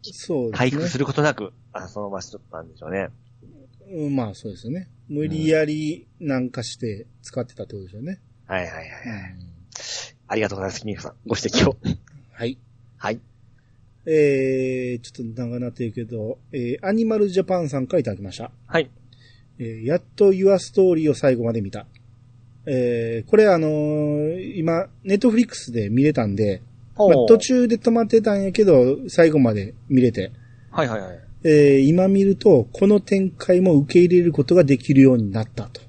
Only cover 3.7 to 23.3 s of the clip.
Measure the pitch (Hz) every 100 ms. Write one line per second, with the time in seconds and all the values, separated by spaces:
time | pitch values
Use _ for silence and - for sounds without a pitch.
3.7 | _ - 180 147 139 110 - - 92 107
4.7 | 170 180 _ _ 147 156 156 156 156 151
5.7 | 151 151 170 _ _ 156 131 127 123 117
6.7 | - 117 101 113 _ - - 120 - 101
7.7 | 104 92 101 143 190 _ _ _ 95 87
8.7 | 80 - - 123 107 92 92 90 - -
9.7 | - - - - _ _ 110 104 98 95
10.7 | - 107 90 - _ - - - 247 -
11.7 | - - - _ - _ - 117 131 _
12.7 | _ _ _ - 113 _ _ _ _ _
13.7 | _ _ _ - 156 147 135 135 131 131
14.7 | 127 123 123 123 - 117 110 120 120 123
15.7 | 117 120 113 113 113 107 131 _ 147 120
16.7 | 139 190 214 226 220 208 185 185 185 156
17.7 | 135 127 180 143 95 98 - 113 _ -
18.7 | 165 139 _ _ _ _ _ _ _ 117
19.7 | 113 113 175 - - 202 190 190 190 -
20.7 | - 190 165 151 139 143 123 117 117 98
21.7 | 104 - _ _ _ _ _ _ - -
22.7 | 131 123 117 113 113 -